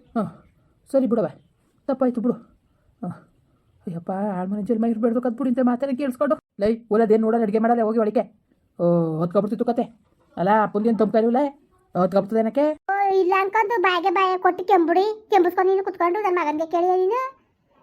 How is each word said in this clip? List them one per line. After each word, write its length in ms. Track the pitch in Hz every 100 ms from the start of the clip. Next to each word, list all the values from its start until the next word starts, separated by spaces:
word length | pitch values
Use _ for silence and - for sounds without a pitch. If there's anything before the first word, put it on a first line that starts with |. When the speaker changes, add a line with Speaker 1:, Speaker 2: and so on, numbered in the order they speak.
| _
Speaker 1:
ಹಾ, 80 | 233 202 - _ _ _ _ _
ಸರಿ 160 | 269 254
ಬಿಡವ್ವ, 220 | 220 160 - _ _ _ _ -
ತಪ್ಪಾಯ್ತು 320 | 262 254 240
ಬಿಡು. 140 | 240 - - _ _ _ _ _
ಹಾ, 60 | 175 - _ _ _ _ _ _ -
ಅಯ್ಯಪ್ಪ, 240 | 170 170
ಆಳ್ 380 | 190 208 185 185
ಮನೆ 140 | 208
ಜನ್ಮ 240 | 196 226 226
ಇರ್ಬೇಡ್ದು 340 | 220 233 233
ಕತ್ 160 | 247 226
ಬಿಡು, 120 | 269
ಇಂಥ 100 | 240
ಮಾತನ್ನ 340 | 247 247 277 254
ಕೇಳಿಸ್ಕೊಂಡು. 400 | 285 247 285 302 - -
ಲೈ, 160 | 208 233 -
ಒಲೆದೇನ್ 320 | 208 226 220
ನೋಡೋಣ, 200 | 220 233
ಅಡ್ಗೆ 160 | 214 220
ಮಾಡಲ್ಲ, 240 | 226 240
ಹೋಗಿ 160 | 214 226
ಒಳಗೆ. 260 | 214 226 - _ _ _ _ -
ಓ, 60 | 175 170 165 156
ಹೊತ್ಕೊಬಿಡ್ತಿತ್ತು 460 | 175 202 208 226
ಕತೆ. 200 | 240 - - - _ _ _ -
ಅಲ್ಲ, 140 | 180 214
ಅಪ್ಪಂದೇನ್ 360 | 202 208 226 214
ತಂಪ 140 | 214
ಕಾಯಿಲ್ಲ, 300 | 220 226 240 285 285 _ _ _
ಹೊತ್ಕೊಬಿಡ್ತದೆ 460 | 180 180 196 202 220
ಏನಕ್ಕೆ? 260 | 226 262 302 311 -
Speaker 2:
ಓ, 40 | 392 392
ಇಲ್ಲ 200 | 381 359 381
ಅನ್ಕೊಂಡು 440 | 392 427 403 466
ಬಾಯಿಗೆ 280 | 370 359 370
ಬಾಯ 260 | 359 381 370
ಕೊಟ್ಟು 260 | 370 349
ಕೆಂಬುಡಿ, 420 | 370 381 320 349 415 427 -
ಕೆಂಬಿಸ್ಕೊಂಡು 400 | 403 349 359 370
ನೀನು 120 | 381
ಕುತ್ಕೊಂಡು 360 | 392 349 349 392
ನನ್ 160 | 403 359
ಮಗನ್ಗೆ 300 | 302 302 320
ಕೇಳಿ 220 | 339 359 370
ನೀನು. 220 | 370 494 523 - _ _ _ _